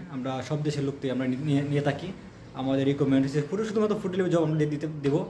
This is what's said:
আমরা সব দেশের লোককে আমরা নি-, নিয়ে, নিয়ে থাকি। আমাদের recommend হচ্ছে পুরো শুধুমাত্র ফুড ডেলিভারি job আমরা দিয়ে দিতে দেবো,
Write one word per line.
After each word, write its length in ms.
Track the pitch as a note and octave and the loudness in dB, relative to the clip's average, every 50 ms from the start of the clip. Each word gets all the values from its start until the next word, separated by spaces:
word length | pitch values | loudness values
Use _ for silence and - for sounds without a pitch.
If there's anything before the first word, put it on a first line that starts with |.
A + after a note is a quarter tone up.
| F3+ - | -8 -10
আমরা 300 | D3 C3 B2 C3 C3 C3 A#2+ - | -8 -6 -6 -4 -4 -6 -4 -4
সব 140 | D3+ D3 D3+ | -4 -2 -2
দেশের 200 | D3+ C#3 C#3+ C#3 | -2 -2 0 -2
লোককে 280 | C3+ C3+ - - C3 | -2 -4 -4 -4 -2
আমরা 160 | B2 B2+ C3 B2+ | -2 0 0 0
নি-, 100 | B2+ B2+ D3+ | -2 -2 0
নিয়ে, 160 | D3+ C#3 C#3+ | 2 2 2
নিয়ে 200 | C#3+ C#3+ C#3+ C#3+ | 2 2 0 2
থাকি। 260 | C#3+ D3 C3+ - E3+ F#3 - - - - - - - - - C3 | 2 2 0 0 -4 -10 -10 -10 -14 -18 -18 -18 -20 -16 -10 -4
আমাদের 240 | C3 C3+ C3+ C3+ C3+ | -2 0 2 2 4
recommend 400 | C#3 C#3+ C#3+ D3 C3+ C3+ C3+ C3+ | 2 2 2 2 4 4 4 4
হচ্ছে 160 | C3+ C#3+ D3+ D3 - | 4 2 0 0 0
পুরো 160 | F#3+ G#3 A3 | -2 -2 -2
শুধুমাত্র 300 | A3 G3+ A3 G#3+ G#3 G3+ - | 0 2 2 2 2 2 0
ফুড 100 | - F#3 | -2 -4
ডেলিভারি 220 | F3+ F#3+ F#3 F3 D#3 | 0 0 0 2 4
job 100 | F3 D#3+ | 4 4
আমরা 140 | D3+ D#3 D#3 | 4 2 2
দিয়ে 120 | D3+ D3 | 2 2
দিতে 180 | D3 C#3+ E3 D#3 D#3 D3 C#3 | 0 -2 -4 -6 -6 -2 0
দেবো, 160 | C#3 C#3 F3 F#3+ - | 2 2 2 0 -2